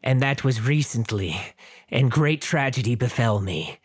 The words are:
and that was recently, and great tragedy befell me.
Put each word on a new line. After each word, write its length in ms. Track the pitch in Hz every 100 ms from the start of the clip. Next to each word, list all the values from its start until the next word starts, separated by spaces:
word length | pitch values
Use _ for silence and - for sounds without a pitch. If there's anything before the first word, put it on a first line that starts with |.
and 200 | - 131
that 220 | 135 139
was 180 | 135 120
recently, 760 | 113 147 143 120 110 107 95 80 - - - - _
and 200 | - 131
great 320 | 123 147 156
tragedy 540 | - 165 139 131 113 120
befell 440 | 123 - 117 104
me. 400 | 95 87 82 -